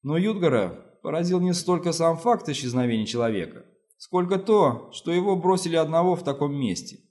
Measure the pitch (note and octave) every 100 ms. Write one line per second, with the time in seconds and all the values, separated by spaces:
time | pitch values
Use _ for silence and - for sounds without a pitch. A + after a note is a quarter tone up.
0 | C3+ D#3+ G3+ G#3 E3+ B2 F#2+ E2+ - _
1 | - D#3 F3 F3+ F3+ F3 - F3 F3 D#3+
2 | E3 E3 A#3+ A#3 - C#3 B2+ B2 B2 A2+
3 | G#2+ A#2+ A#2 G#2 D#2+ - - _ _ _
4 | - F3+ F3+ F#3+ F#3+ G#3+ D#3 A#2 - -
5 | - E3+ G3 F#3 F3 F#3 F3 E3 D3+ E3
6 | F3+ E3+ C#3 C#3 C#3+ C#3+ B2 F2 - -
7 | _